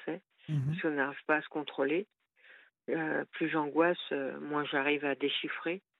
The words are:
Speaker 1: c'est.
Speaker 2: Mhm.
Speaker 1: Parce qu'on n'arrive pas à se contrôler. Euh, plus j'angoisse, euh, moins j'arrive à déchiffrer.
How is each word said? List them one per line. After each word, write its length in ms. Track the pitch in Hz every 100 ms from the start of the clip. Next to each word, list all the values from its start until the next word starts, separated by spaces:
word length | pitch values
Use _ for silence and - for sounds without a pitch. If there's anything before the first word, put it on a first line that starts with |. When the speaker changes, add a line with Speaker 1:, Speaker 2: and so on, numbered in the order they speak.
| -
Speaker 1:
c'est. 160 | 170 - _ -
Speaker 2:
Mhm. 180 | 151 131
Speaker 1:
Parce 120 | 170
qu'on 100 | 170
n'arrive 320 | 143 139 143 -
pas 100 | 151
à 60 |
se 60 | -
contrôler. 580 | 156 143 - 139 165 214 _ _ _ - - - _ -
Euh, 360 | 160 156 147 147
plus 180 | - 160
j'angoisse, 480 | 165 147 147 170 180 -
euh, 260 | 139 135 143
moins 240 | 147 147
j'arrive 400 | 139 147 139 147
à 100 | 143 131
déchiffrer. 640 | 139 - - - 160 190 -